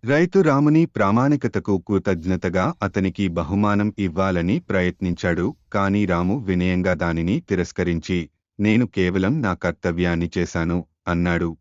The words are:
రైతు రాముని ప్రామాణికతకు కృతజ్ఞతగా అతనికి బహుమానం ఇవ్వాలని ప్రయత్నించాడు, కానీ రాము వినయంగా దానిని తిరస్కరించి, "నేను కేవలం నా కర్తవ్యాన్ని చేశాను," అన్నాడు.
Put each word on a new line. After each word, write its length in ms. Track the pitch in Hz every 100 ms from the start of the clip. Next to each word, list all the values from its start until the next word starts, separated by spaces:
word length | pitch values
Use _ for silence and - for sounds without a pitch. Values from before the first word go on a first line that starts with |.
రైతు 340 | 113 143 175 196
రాముని 480 | 160 139 147 156 165
ప్రామాణికతకు 960 | - 98 110 135 147 123 104 90 95 -
కృతజ్ఞతగా 840 | 98 90 90 82 92 92 90 98 175
అతనికి 460 | 101 104 95 - 98
బహుమానం 640 | 85 76 98 104 104 104 101
ఇవ్వాలని 600 | 98 80 95 90 85 127
ప్రయత్నించాడు, 960 | - 95 90 90 92 90 92 85 90 - _
కానీ 320 | 104 98 98 101
రాము 320 | 87 90 123
వినయంగా 560 | 98 92 90 92 92
దానిని 460 | 87 85 82 82 131
తిరస్కరించి, 880 | - 92 87 - 90 85 - 90 78 _ _ _
"నేను 260 | 104 107 120
కేవలం 560 | - 90 95 92 151
నా 120 | 117
కర్తవ్యాన్ని 760 | 87 90 82 92 85 87 85 85 92
చేశాను," 460 | 85 87 82 87 85 _ -
అన్నాడు. 480 | 87 87 85 85 80